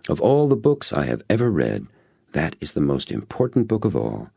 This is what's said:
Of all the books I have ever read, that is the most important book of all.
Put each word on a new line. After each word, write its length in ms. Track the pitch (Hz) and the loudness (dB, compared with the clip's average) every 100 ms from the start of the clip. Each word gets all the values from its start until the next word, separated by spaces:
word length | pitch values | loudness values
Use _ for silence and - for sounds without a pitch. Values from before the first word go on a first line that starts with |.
| - | -4
Of 120 | 139 | 0
all 260 | - 139 147 | 4 4 4
the 80 | 135 | 2
books 380 | 117 143 - | 2 0 -2
I 120 | - 69 | -2 -2
have 180 | 58 - | -2 0
ever 220 | 113 120 | 0 2
read, 360 | 95 60 52 50 _ _ _ _ | 2 0 -2 -6 _ _ _ _
that 240 | - 76 - | -2 -2 -4
is 120 | - | -8
the 80 | - | -2
most 300 | 73 69 - | 0 0 -2
important 560 | - 104 - 123 123 113 | -8 -8 -2 0 2 0
book 160 | 110 | 0
of 120 | 107 65 | 0 0
all. 340 | 57 53 57 | -2 -6 -10